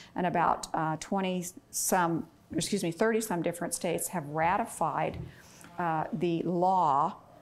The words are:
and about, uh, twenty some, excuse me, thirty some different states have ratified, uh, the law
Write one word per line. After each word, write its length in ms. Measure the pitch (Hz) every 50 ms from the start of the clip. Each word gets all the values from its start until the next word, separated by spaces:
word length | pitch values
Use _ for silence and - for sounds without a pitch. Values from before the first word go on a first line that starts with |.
| - - -
and 100 | - 180
about, 420 | 175 156 170 160 - - - - - -
uh, 240 | 160 160 160 160 160
twenty 440 | - - 202 196 190 185 185 180 170 175 - - - -
some, 560 | - - - - 208 185 175 170 165 156 - - - - - - 320
excuse 260 | 320 - - 208 196 180
me, 80 | 165
thirty 300 | 160 - 220 226 226 220
some 220 | 226 - 185 170 160
different 320 | 175 170 - 170 170 -
states 340 | - - 175 165 175 - -
have 180 | - 175 139 143
ratified, 880 | 151 160 160 170 190 208 226 - - - 170 151 139 151 160 - - - - - - - - - - - - - - 175
uh, 260 | 175 165 160 156 - - -
the 260 | 160 175 175 165 165 -
law 720 | 165 185 170 180 185 190 185 175 151 135 139 151 180 - - - - - -